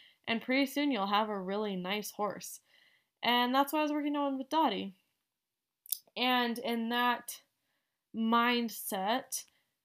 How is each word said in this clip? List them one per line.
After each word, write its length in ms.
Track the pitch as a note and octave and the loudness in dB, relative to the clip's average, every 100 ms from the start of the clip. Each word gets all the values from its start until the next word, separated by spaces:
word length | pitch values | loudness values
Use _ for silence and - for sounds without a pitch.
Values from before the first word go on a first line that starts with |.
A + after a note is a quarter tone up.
| - _ - | -20 _ -2
And 140 | A3+ | -2
pretty 240 | - C4 C4+ | 2 2 2
soon 260 | C#4+ D4 | 2 2
you'll 160 | A#3+ G3 | 2 2
have 220 | G3+ G#3+ | 2 2
a 100 | G3+ | 0
really 360 | F#3 G3+ G#3+ F#3 | -2 -2 0 -2
nice 360 | F3+ G#3 G3+ | -2 -2 -4
horse. 480 | - G#3 - - - _ _ _ _ _ _ | -4 -4 -4 -10 -14 _ _ _ _ _ _
And 300 | - A#3+ B3 | 0 2 4
that's 180 | C4+ C#4 | 2 2
what 80 | D#4 | 2
I 40 | |
was 80 | D4+ | 0
working 240 | D4+ D4 D4 | 0 0 0
on 240 | C#4+ C4+ | -2 -2
with 100 | C4 | -2
Dottie. 460 | D#4 D4 F#3+ G3 F3+ _ _ _ _ _ _ _ _ - - _ - | 2 2 0 -4 -10 _ _ _ _ _ _ _ _ -10 -10 _ -4
And 400 | B3+ B3 A#3+ A#3 | 0 0 0 -2
in 320 | A#3 A#3 A3+ | -4 -4 -2
that 520 | A#3+ B3 A#3+ - - _ _ _ _ _ _ _ G#3+ | 0 0 -2 -6 -16 _ _ _ _ _ _ _ -4
mindset, 1300 | A3+ A#3 A#3+ A#3+ A#3 - - G3+ F#3+ B3 - - - _ _ _ | 2 4 4 2 0 -6 -6 -2 0 -2 -2 -8 -10 _ _ _